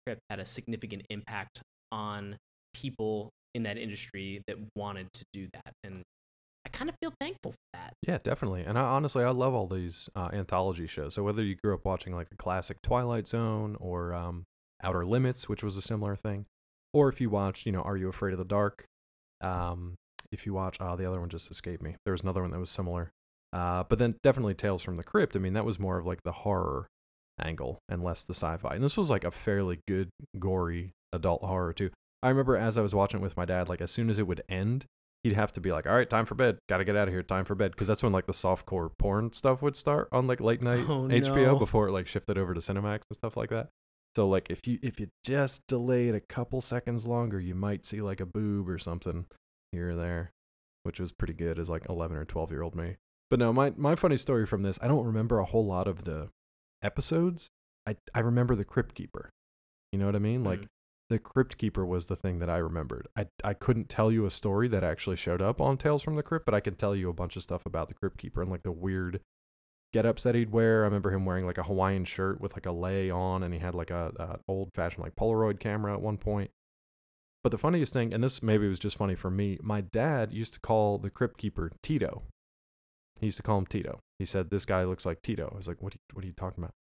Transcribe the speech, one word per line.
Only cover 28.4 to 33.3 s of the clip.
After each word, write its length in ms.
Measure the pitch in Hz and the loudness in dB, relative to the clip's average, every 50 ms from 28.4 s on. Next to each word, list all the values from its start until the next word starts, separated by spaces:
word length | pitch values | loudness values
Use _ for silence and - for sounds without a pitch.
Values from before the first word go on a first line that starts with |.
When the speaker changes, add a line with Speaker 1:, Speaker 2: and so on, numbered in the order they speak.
| - 80 80 85 - 64 67 | -4 -4 -4 -4 -6 -6 -2
Speaker 2:
And 80 | 92 127 | 0 0
this 140 | 143 - | 0 2
was, 140 | 220 196 151 | 0 2 2
like, 140 | 120 98 - | 2 0 0
a 60 | 87 | -2
fairly 480 | - - - - 101 98 98 92 87 80 - | -6 -4 -2 0 0 2 2 0 -2 -4 -4
good, 220 | - 95 92 95 90 - - 143 - - 101 | -2 -2 -2 -2 -4 -6 -14 -16 -14 -8 -4
gory 540 | 90 95 92 92 87 85 85 87 87 92 - _ _ _ - | -2 0 0 0 0 0 -2 -4 -6 -8 -12 _ _ _ -6
adult 300 | 85 82 92 85 - - | -2 0 2 2 0 0
horror 300 | 90 92 92 90 85 82 | 0 0 0 0 -2 -2
too. 160 | - 101 90 - _ _ _ _ _ - | -2 -4 -4 -6 _ _ _ _ _ 2
I 60 | 127 | 4
remember 260 | 131 135 135 127 127 | 4 4 6 4 4
as 220 | 95 113 113 107 117 | 4 4 2 4 2
I 40 | 107 | 2
was 120 | 101 104 | 4 4
watching 260 | 101 98 101 - 101 | 4 4 2 2 -2
it 20 | 95 | -4
with 140 | 95 | -4